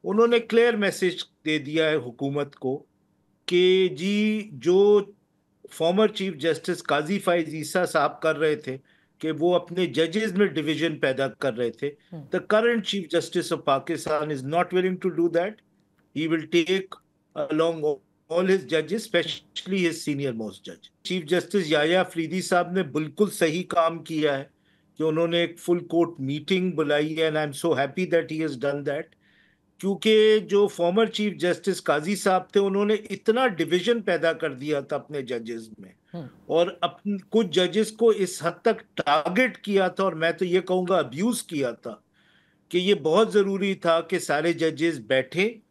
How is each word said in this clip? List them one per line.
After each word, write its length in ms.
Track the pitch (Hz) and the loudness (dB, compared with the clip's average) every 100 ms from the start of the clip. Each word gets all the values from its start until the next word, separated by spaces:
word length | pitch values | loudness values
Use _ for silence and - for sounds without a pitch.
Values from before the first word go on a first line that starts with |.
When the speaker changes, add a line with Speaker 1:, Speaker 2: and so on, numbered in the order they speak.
Speaker 1:
उन्होंने 340 | 175 208 233 233 | 0 2 4 4
क्लियर 360 | 233 226 240 220 | 4 4 4 4
मैसेज 500 | 196 - 180 175 - _ | 0 0 -2 -2 -12 _
दे 140 | 151 156 | -2 -2
दिया 280 | 135 156 160 | -2 0 2
है 100 | 156 | 0
हुकूमत 580 | 123 117 139 143 143 - | -4 -6 -4 -4 -6 -6
को 140 | 131 139 - _ _ _ _ _ - | -6 -6 -10 _ _ _ _ _ -2
कि 400 | 180 185 190 185 | 4 4 4 2
जी, 640 | 143 185 208 214 214 214 | 0 -2 0 0 -2 -6
जो 640 | 135 156 185 202 208 202 - _ _ _ _ - | -4 2 4 6 6 2 -14 _ _ _ _ -20
फॉर्मर 400 | - 165 185 214 | -2 0 4 2
चीफ 260 | 214 190 151 | 2 -6 -2
जस्टिस 460 | 160 151 - 175 | -2 -2 -4 -6
काजी 360 | - 147 156 196 | -2 -2 0 -2
फाइज 360 | - 175 156 | 0 0 -2
ईसा 300 | 156 139 185 | -8 -4 -2
साहब 360 | 175 160 147 147 | 0 0 0 0
कर 140 | 160 147 | -2 2
रहे 200 | 156 151 | 0 0
थे 200 | 135 131 _ _ _ _ | -6 -12 _ _ _ _
कि 100 | 156 | -6
वो 220 | 147 175 | 0 2
अपने 320 | 175 170 175 175 | 2 0 -4 -2
जजेस 460 | 131 165 190 220 | 0 0 0 -2
में 200 | 180 202 | 0 0
डिवीजन 400 | 151 147 147 165 147 | 0 -2 -2 -2 0
पैदा 300 | 143 131 135 - | -2 0 -4 -2
कर 140 | 139 | -4
रहे 160 | 117 120 | -2 -4
थे, 140 | - 143 | -4 -10
Speaker 2:
हम्म। 360 | 143 _ 165 135 | -10 _ -18 -6
Speaker 1:
the 80 | 185 180 | -6 2
current 340 | 214 233 233 185 | 2 2 0 -2
chief 220 | 202 165 | -6 -2
justice 400 | 170 156 175 165 | -2 0 -4 -2
of 120 | 160 | -2
Pakistan 680 | 151 135 131 160 165 151 151 | 0 0 0 -6 -2 -4 -2
is 160 | 143 131 | -6 -2
not 180 | 165 175 | -2 0
willing 240 | 185 185 185 | 0 0 -2
to 120 | 190 160 | -4 0
do 120 | 170 | 0
that. 300 | 170 190 220 _ _ _ _ _ 143 | 0 -2 -8 _ _ _ _ _ -6
He 120 | 160 | -2
will 180 | 165 151 | -2 2
take 420 | 175 165 190 190 - _ _ _ - | 0 2 -2 -4 -18 _ _ _ -8
along 460 | 143 156 165 165 151 143 _ _ _ | -4 0 0 0 -2 -4 _ _ _
all 160 | 165 185 | 0 2
his 180 | 190 | 0
judges, 380 | 131 160 151 220 | 2 -2 -2 -6
especially 800 | - 175 165 - _ - 180 190 | 0 -2 -2 -8 _ -16 -4 0
his 200 | 170 165 | 0 -2
senior 300 | - 139 139 | -4 -4 -4
most 320 | 113 107 98 | -4 -8 -12
judge. 260 | - 87 - _ - | -18 -20 -20 _ -6
चीफ 180 | 185 151 | -6 0
जस्टिस 440 | 175 - 202 156 | 0 2 -2 2
याया 300 | 151 156 185 | 2 4 2
अफरीदी 400 | 175 165 160 185 | 2 -4 -4 -4
साहब 320 | 175 175 170 | 2 0 2
ने 80 | 185 156 151 | -2 -2 -4
बिल्कुल 320 | 156 135 202 - | -4 0 0 2
सही 260 | 165 165 | 0 0
काम 360 | 175 170 165 165 | -2 2 2 -2
किया 360 | 160 156 151 | -6 -2 0
है 160 | 139 143 _ _ _ _ - | -2 -6 _ _ _ _ -4
कि 60 | |
उन्होंने 380 | 156 160 170 170 | -2 0 0 0
एक 160 | 165 - | -2 -4
फुल 220 | - 175 - | -2 -2 0
कोर्ट 300 | 170 165 165 | 0 0 -2
मीटिंग 520 | 135 151 147 185 185 | -6 -6 -2 0 0
बुलाई 420 | 156 147 147 156 | -2 0 0 0
है, 160 | 156 160 | 0 0
and 80 | 151 | 0
I 80 | 151 | -4
am 80 | 139 | -2
so 120 | 170 | 0
happy 320 | 131 139 160 180 | 0 0 -2 0
that 160 | 170 151 | 0 0
he 80 | 156 | -4
has 180 | 160 131 143 | -4 -4 -4
done 180 | 143 | -4
that, 320 | 143 143 160 _ _ _ _ _ _ _ | -4 -6 -10 _ _ _ _ _ _ _
क्योंकि 600 | 190 196 220 214 214 214 | -4 0 4 6 6 4
जो 260 | 165 202 202 | 2 2 2
फॉर्मर 400 | - 170 190 226 | 2 0 2 0
चीफ 280 | 220 214 156 | 0 -4 -2
जस्टिस 420 | 175 170 - 185 | -2 -2 -4 -4
काजी 360 | - 139 156 190 | 0 0 0 -2
साहब 320 | 196 185 185 202 | 2 0 2 0
थे, 40 | |
उन्होंने 340 | 196 196 208 214 214 | 2 0 0 0 -4
इतना 360 | 190 - 226 262 | -4 0 2 2
डिवीजन 540 | 165 160 180 180 233 | 0 0 0 2 0
पैदा 320 | 190 170 165 | 0 0 0
कर 220 | 147 160 | 0 -6
दिया 280 | 123 147 143 | -6 -4 -4
था 140 | 127 143 | -2 -8
अपने 260 | - 147 | -6 -10
जजेस 480 | 123 120 113 117 110 107 | -6 -8 -6 -10 -12 -20
में, 140 | 95 _ _ | -20 _ _
Speaker 2:
हम्म। 160 | 170 127 - - | -14 -14 -18 -2
Speaker 1:
और 280 | 156 180 - | 2 2 0
अपन, 360 | 170 - 208 202 - | -6 -4 -6 -6 0
कुछ 160 | 220 190 | 2 2
जजेस 440 | 175 180 185 214 | 2 2 2 -2
को 220 | - 233 | 2 4
इस 260 | 202 185 - | 4 -2 -2
हद 180 | 165 170 | -6 0
तक 180 | 226 220 - - | 0 0 -6 -4
टारगेट 580 | 143 151 147 185 254 - | 0 2 2 2 0 -2
किया 320 | - 196 185 | 0 2 2
था, 160 | 180 | 0
और 100 | 196 | -2
मैं 220 | 160 165 165 | 0 -2 0
तो 80 | |
ये 160 | 185 185 | 0 0
कहूँगा, 380 | 180 185 180 185 | 2 -2 2 0
अब्यूज 420 | 135 135 220 226 | 0 -2 -2 -2
किया 320 | - 151 123 | -6 -4 -4
था, 300 | 117 - 107 _ _ _ _ _ _ _ | -4 -12 -14 _ _ _ _ _ _ _
कि 80 | 180 | 0
ये 160 | 185 | 2
बहुत 380 | 190 151 175 220 | 2 4 4 4
ज़रूरी 420 | 202 196 196 196 | 4 2 0 -2
था 260 | 190 170 165 | 0 2 0
कि 180 | 165 180 | 0 -4
सारे 340 | - 147 165 | -2 0 0
जजेस 460 | 165 160 135 165 147 | 0 -2 0 -2 -2
बैठें 600 | 107 131 131 165 214 233 _ | 0 0 0 -2 -2 -4 _